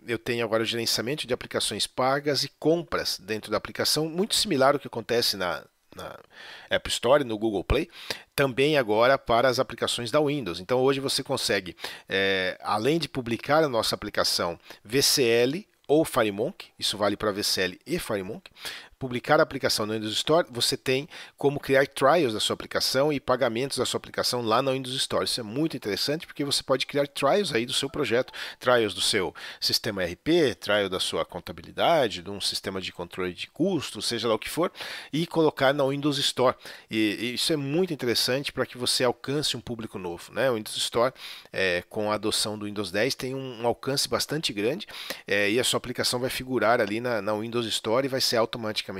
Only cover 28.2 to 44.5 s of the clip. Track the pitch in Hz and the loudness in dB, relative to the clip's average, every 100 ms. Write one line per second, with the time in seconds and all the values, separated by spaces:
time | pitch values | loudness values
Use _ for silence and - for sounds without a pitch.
28.2 | 131 - - - 127 123 107 - - 110 | 0 -6 -12 -4 4 4 4 0 0 2
29.2 | 82 - - - - 113 117 98 87 90 | 0 -4 -14 -6 -2 0 -2 -2 -4 -4
30.2 | - 175 139 95 - 104 98 90 - 87 | 2 4 4 0 0 2 2 0 -2 -2
31.2 | 78 90 - 87 87 90 123 165 120 90 | -2 -4 -12 -14 -10 -2 2 4 2 -2
32.2 | 85 101 - - - 95 90 - 87 - | -10 -6 -4 -4 -6 -6 -8 -10 -10 -6
33.2 | 90 87 - - 180 170 - 110 - 117 | -6 -6 -8 -2 0 0 -4 -6 -4 -2
34.2 | 117 110 - - 180 - - - - 151 | 0 0 -2 -2 -2 -4 -12 -12 -8 -4
35.2 | 170 165 156 - 135 143 135 143 151 139 | -2 2 2 4 2 4 2 0 -2 0
36.2 | 135 - 127 - - - - 110 107 95 | 0 2 2 2 -6 -18 -4 0 2 0
37.2 | 117 120 - 156 139 156 185 147 123 110 | -4 -2 -2 -2 0 0 0 -2 0 0
38.2 | - 131 - - 120 123 123 - 127 120 | 0 0 -2 -4 -4 -4 -2 2 2 0
39.2 | - 147 139 127 117 117 110 107 90 85 | -4 -2 -2 -4 -6 -8 -8 -8 -8 -10
40.2 | - - 131 113 107 - - 123 127 - | -8 -2 0 0 -4 -4 -2 2 2 0
41.2 | - - - 104 95 87 - 110 104 107 | -16 -18 -10 -2 0 0 -2 -4 -2 0
42.2 | 104 - 110 107 104 101 98 98 127 - | 0 0 -2 -4 -8 -6 -4 0 0 -2
43.2 | 127 135 135 113 120 110 - 139 - 113 | -6 -6 -8 -4 -2 -2 -2 -2 0 0
44.2 | - 151 - | -2 -4 -4